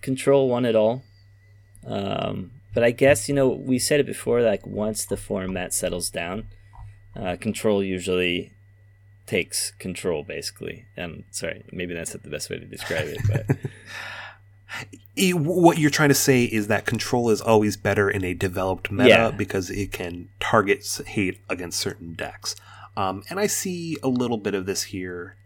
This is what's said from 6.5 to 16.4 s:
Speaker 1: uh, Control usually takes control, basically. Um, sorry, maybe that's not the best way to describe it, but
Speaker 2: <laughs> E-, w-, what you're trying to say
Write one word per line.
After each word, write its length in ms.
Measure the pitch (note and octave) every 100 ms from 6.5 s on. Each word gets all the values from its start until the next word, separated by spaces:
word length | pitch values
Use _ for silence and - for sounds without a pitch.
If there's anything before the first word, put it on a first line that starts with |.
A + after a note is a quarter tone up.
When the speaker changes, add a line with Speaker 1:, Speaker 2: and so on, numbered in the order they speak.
| - - - - - -
Speaker 1:
uh, 220 | - F#2 F2
Control 480 | A2 G2+ A2 G2+
usually 640 | G2 F#2 F2+ F2+ F2+ F2 - - - - - _ - - -
takes 440 | G2+ E2 - - -
control, 440 | F#2+ F2 F#2 D#2
basically. 600 | D2 D#2 - - G1+ - - -
Um, 260 | F2 - -
sorry, 320 | - E2 - -
maybe 220 | F2+ F2+
that's 180 | E2+ E2
not 80 | -
the 40 | -
best 200 | D2 -
way 80 | E2+
to 60 |
describe 420 | E2 - - D#2+ D2+
it, 120 | - G2+
but 280 | - - -
Speaker 2:
<laughs> 60 | - - - - - - - - - - - - - - - -
E-, 160 | F#3+
w-, 280 | F3+ D3 F3+
what 180 | E3+ E3
you're 120 | D3
trying 200 | C#3+ D3+
to 40 |
say 300 | C3+ - C3